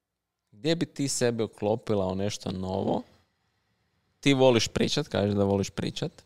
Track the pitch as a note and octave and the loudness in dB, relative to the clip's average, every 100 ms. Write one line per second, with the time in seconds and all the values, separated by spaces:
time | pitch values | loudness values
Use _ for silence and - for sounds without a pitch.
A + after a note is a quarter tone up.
0 | _ _ _ _ _ G#2 C#3+ E3+ E3+ - | _ _ _ _ _ -6 -2 -2 -2 -4
1 | C#3 - A#2+ A2+ G#2+ - G#2 A2 - G#2 | -4 0 0 0 -4 -2 -2 0 0 0
2 | F#2 F#2+ G#2 - - F#2+ F#2 F#2+ - - | 0 -2 -4 -6 -8 -6 -4 -2 -2 -4
3 | - _ _ _ _ _ _ _ _ _ | -6 _ _ _ _ _ _ _ _ _
4 | _ _ C#3+ C3+ C3 A#2 - - A2+ - | _ _ 2 6 6 6 2 -2 -2 -2
5 | F2 G2 G2+ G2+ G2 G2 G2 - B2 - | -4 -2 0 0 2 0 -2 -6 -8 -6
6 | - - | -8 -10